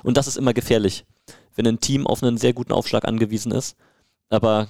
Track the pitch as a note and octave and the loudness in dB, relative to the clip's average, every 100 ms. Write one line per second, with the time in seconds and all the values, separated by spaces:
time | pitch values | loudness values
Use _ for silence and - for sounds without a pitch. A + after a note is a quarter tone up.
0 | - B2+ C3+ - C3 A#2 - A#2 G2 - | 0 0 0 0 0 0 2 2 2 -2
1 | - _ - - _ - A#2 A#2 - C#3 | -12 _ -20 -20 _ -2 0 0 0 0
2 | - B2 B2+ A2+ B2 B2 B2 - - A2 | 0 0 0 2 0 0 -2 -2 0 -2
3 | - A2+ G#2+ G#2+ A2 A2 - - _ _ | -2 -2 -2 -2 -4 -4 -6 -14 _ _
4 | _ _ _ A2 A2 G#2+ | _ _ _ 0 2 2